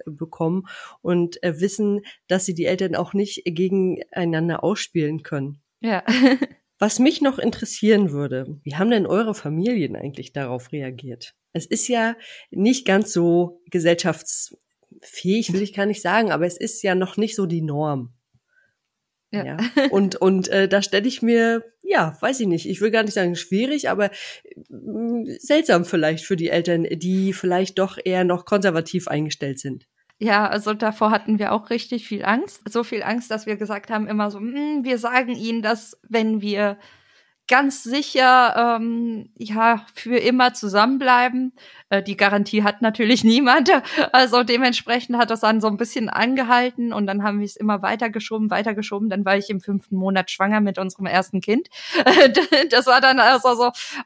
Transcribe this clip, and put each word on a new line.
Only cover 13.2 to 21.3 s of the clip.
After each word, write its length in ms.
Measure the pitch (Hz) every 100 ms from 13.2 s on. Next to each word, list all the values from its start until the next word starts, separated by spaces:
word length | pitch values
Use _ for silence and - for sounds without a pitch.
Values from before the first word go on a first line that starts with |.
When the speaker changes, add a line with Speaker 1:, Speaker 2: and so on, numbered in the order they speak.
| 170 170 175 - _
Speaker 1:
gesellschaftsfähig, 1800 | 180 165 170 180 156 - - - - _ _ _ - - - 175 214 220
will 80 | 185
ich 120 | 202
gar 120 | 202 202
nicht 160 | 202
sagen, 320 | 175 208 214
aber 120 | 147 175
es 120 | 175
ist 260 | 220 -
ja 120 | 196 185
noch 200 | 185 -
nicht 180 | 214
so 120 | 214 185
die 160 | 170
Norm. 520 | 160 147 156 139 123 - _ _ _ _ _ _ _ _ _ _ _
Speaker 2:
Ja. 140 | 208 135
Speaker 1:
Ja. 120 | 156 240 294 277
Und, 280 | 196 196 -
und, 320 | 190 190 185
äh, 180 | 196 196
da 140 | 196
stelle 260 | 196 190 233
ich 140 | 262
mir, 420 | 233